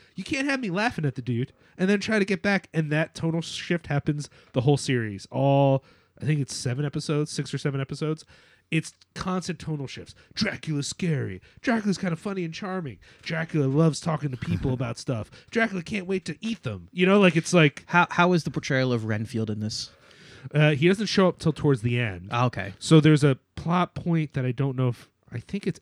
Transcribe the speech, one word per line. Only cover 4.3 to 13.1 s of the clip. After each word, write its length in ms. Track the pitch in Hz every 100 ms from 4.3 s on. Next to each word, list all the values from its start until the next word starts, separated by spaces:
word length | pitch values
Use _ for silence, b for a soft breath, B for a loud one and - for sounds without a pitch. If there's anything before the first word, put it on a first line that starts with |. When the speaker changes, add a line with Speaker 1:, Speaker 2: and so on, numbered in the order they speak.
| b b
Speaker 1:
the 80 | 131
whole 160 | 123 143
series. 500 | - 123 110 98 -
All, 520 | 127 135 139 139 135 b b b _
I 60 | 135
think 140 | 151
it's 140 | 135
seven 300 | - 131 123
episodes, 460 | 147 151 - 147 151
six 240 | - 139
or 40 | 139
seven 220 | 151 139
episodes. 460 | 135 147 156 156 - b b b _
It's 220 | 165 - - _
constant 440 | - 190 185 175 165
tonal 280 | - 151 135
shifts. 280 | - - - b
Dracula's 520 | - 208 233 - 147 139
scary. 540 | - 180 143 110 92 b b
Dracula's 340 | - 226 208 180
kind 160 | 190
of 60 | 165
funny 260 | 208 196
and 80 | 170
charming. 460 | 160 208 185 156 98 b